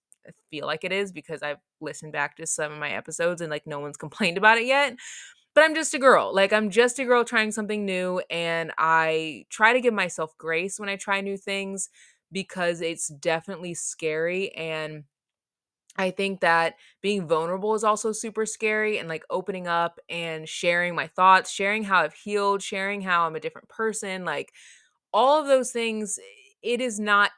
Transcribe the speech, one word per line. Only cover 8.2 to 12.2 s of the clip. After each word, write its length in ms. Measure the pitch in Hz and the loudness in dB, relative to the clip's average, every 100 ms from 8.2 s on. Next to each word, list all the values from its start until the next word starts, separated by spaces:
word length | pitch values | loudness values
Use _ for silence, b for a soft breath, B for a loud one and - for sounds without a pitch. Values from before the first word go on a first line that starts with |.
| - | -4
and 420 | 170 170 165 165 - | -4 -2 -2 -2 0
I 680 | 160 160 160 160 160 120 - | 4 4 4 2 -2 -8 -12
try 240 | - 220 | 4 4
to 80 | 254 | 6
give 120 | 240 | 4
myself 440 | 208 180 - 160 _ | 2 0 -2 -6 _
grace 420 | 160 160 190 - | -4 -2 -2 -6
when 100 | 202 | -8
I 80 | 196 | -6
try 240 | - 196 | -2 -2
new 160 | 196 196 | -2 -6
things 520 | 202 196 196 196 - b b b | -6 -6 -4 -8 -10 b b b